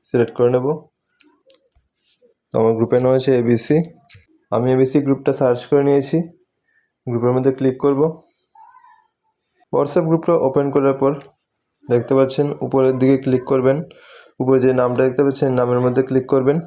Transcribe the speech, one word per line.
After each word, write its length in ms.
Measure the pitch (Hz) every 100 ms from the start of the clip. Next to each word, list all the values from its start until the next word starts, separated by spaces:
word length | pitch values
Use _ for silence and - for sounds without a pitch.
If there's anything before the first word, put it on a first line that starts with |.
| -
সিলেক্ট 260 | 123 113 -
করে 120 | 123
নেব। 120 | 127 135 165 - _ _ _ _ _ _ _ _ _ _ _ _ _ _ _ _
তো 40 | 120
আমার 120 | 113 113
গ্রুপের 220 | 113 123
নাম 80 | 127
হচ্ছে 180 | 131 131 127
এবিসি। 380 | 117 117 - 151 165 - - - _ _ _
আমি 120 | 110 127
এবিসি 240 | 131 131 147 135
গ্রুপটা 260 | 135 - 135
সার্চ 200 | 131 120 -
করে 120 | 143 139
নিয়েছি, 280 | 143 135 160 170 _ _ _ _ _ _ _ -
গ্রুপের 220 | 117 120 127
মধ্যে 160 | 135 131
ক্লিক 180 | 135 131
করব। 160 | 143 139 160 160 _ _ _ _ - _ _ _ _ _ _ _ _ _ _
WhatsApp 300 | 139 139 180 160
গ্রুপটা 240 | 160 165 170 135
ওপেন 180 | 147 139
করার 220 | 139 135 135
পর 100 | 135 147 - _ _ _ _ _ -
দেখতে 200 | 120 120 135
পাচ্ছেন 280 | 135 135 147 143 127
উপরের 280 | 135 131 131
দিকে 160 | 131 135
ক্লিক 200 | 135 127 127
করবেন, 240 | 135 131 139 170 - - - - _
উপরে 180 | 127 135
যে 60 | 127 127
নামটা 200 | 123 120 131
দেখতে 160 | 131 143
পাচ্ছেন 240 | 139 139 127
নামের 200 | 123 123
মধ্যে 180 | 127 123 135
ক্লিক 180 | 131 131
করবেন। 220 | 139 127 160